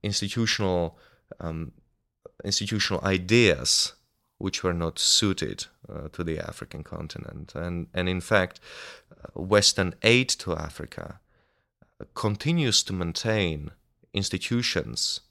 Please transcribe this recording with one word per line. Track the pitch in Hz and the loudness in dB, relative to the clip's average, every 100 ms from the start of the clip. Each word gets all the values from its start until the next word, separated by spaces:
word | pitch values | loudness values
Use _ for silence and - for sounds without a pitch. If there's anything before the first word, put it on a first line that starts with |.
institutional, | 104 98 101 - 113 - 98 90 85 - - _ _ - | -2 -2 -2 0 0 2 2 2 0 -4 -20 _ _ -10
um, | 85 80 76 - _ _ _ _ - _ | -8 -6 -8 -12 _ _ _ _ -20 _
institutional | 101 - 101 110 - 95 | -4 -2 -2 -2 0 0
ideas | 98 95 90 117 113 69 62 - - - _ _ _ _ | 0 0 4 6 6 4 2 2 0 -6 _ _ _ _
which | 95 - | -6 -2
were | 92 | -2
not | 85 82 - | 0 -2 0
suited, | - - 104 92 64 50 - _ - | 2 4 4 2 -4 -6 -12 _ -14
uh, | 73 71 | -12 -12
to | - | -6
the | 85 80 | -4 -4
African | 82 - - 71 | -6 -10 -12 -12
continent. | 78 82 78 - - - 73 | -12 -10 -10 -10 -12 -14 -12
And, | - 87 87 - | -8 -6 -6 -6
and | - 90 | -2 -2
in | 92 | -2
fact, | - 104 92 - - - - - _ | 2 2 2 -4 -20 -18 -18 -18 _
uh, | - - - | -18 -14 -10
Western | 92 104 98 - 92 - | 4 6 6 4 -2 2
aid | 110 120 127 - | 4 6 4 -2
to | - | -2
Africa, | 80 78 - - - 80 90 _ _ _ _ _ _ _ _ | -4 -4 -8 -12 -10 -12 -14 _ _ _ _ _ _ _ _
uh, | - | -14
continues | - 107 101 147 170 139 104 | -4 -2 0 0 2 4 2
to | - | 0
maintain | 95 85 82 117 110 90 76 76 - _ _ _ | -2 -2 -2 0 2 2 0 -8 -14 _ _ _
institutions | 98 98 92 - 120 123 90 57 57 - - _ | -4 -2 -2 0 0 0 -2 -4 -4 -4 -6 _